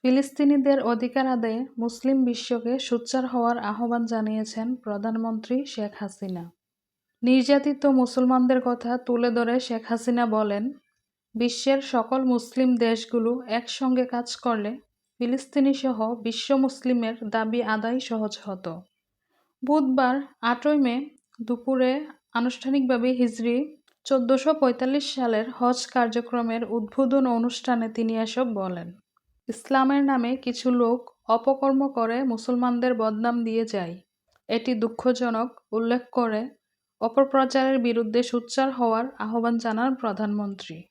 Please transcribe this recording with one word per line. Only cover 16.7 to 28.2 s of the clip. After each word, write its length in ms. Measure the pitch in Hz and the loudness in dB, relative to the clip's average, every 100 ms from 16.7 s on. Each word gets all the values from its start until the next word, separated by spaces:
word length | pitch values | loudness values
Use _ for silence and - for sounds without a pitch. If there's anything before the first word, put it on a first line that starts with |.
| 262 254 247 226 226 220 | 0 -2 0 0 -6 -4
দাবি 340 | 220 220 240 | -2 0 -2
আদায় 360 | 214 214 226 254 | 0 0 0 -4
সহজ 400 | 247 226 214 214 208 | -2 -4 -4 -6 -10
হতো।" 360 | 190 185 165 185 _ _ _ _ _ _ _ 262 | -10 -10 -12 -16 _ _ _ _ _ _ _ 2
বুধবার 560 | 302 269 262 254 269 277 _ | 2 4 2 2 0 -4 _
আটই 360 | 226 240 294 302 | -2 0 2 4
মে 320 | 254 240 294 _ _ _ | 2 0 -6 _ _ _
দুপুরে 680 | 226 240 240 262 254 277 302 - _ | -6 -4 0 2 2 0 -6 -16 _
আনুষ্ঠানিকভাবে 800 | 240 247 247 262 277 254 247 240 | -2 -2 -2 -2 0 2 2 2
হিজরি 680 | 254 240 220 233 240 302 - _ _ | 2 0 0 0 0 -2 -10 _ _
চোদ্দশো 500 | - 269 240 269 294 | 0 0 4 2 4
পঁয়তাল্লিশ 640 | 311 262 247 262 285 277 - | 2 2 2 0 0 -2 -4
সালের 300 | 247 220 226 | 0 0 -2
হজ 380 | 247 247 247 - | 0 0 2 -2
কার্যক্রমের 760 | 254 233 233 233 247 233 226 | 0 0 0 -2 -4 -2 -4
উদ্বোধন 640 | 220 226 214 - 269 269 262 | -2 -4 -4 0 2 4 2
অনুষ্ঠানে 600 | 233 240 240 - 240 226 | 2 0 -2 -2 0 0
তিনি 280 | 226 226 | -2 -2
এসব 360 | 226 | 0